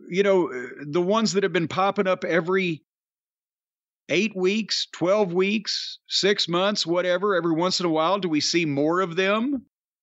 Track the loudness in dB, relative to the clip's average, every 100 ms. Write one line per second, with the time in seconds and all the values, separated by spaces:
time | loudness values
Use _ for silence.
0 | -6 0 4 4 2 -4 -10 -12 -4 -2
1 | 2 2 2 0 0 0 -2 0 0 0
2 | 0 0 0 0 2 0 0 -4 _ _
3 | _ _ _ _ _ _ _ _ _ _
4 | -4 0 0 0 0 0 -2 -6 -6 -4
5 | 0 2 2 0 0 0 -4 -8 -8 -14
6 | -6 0 0 0 0 0 0 0 0 0
7 | 2 0 2 0 0 0 0 0 0 2
8 | 2 0 0 0 0 0 0 0 2 0
9 | 0 0 0 0 0 -4 -8 _ _ _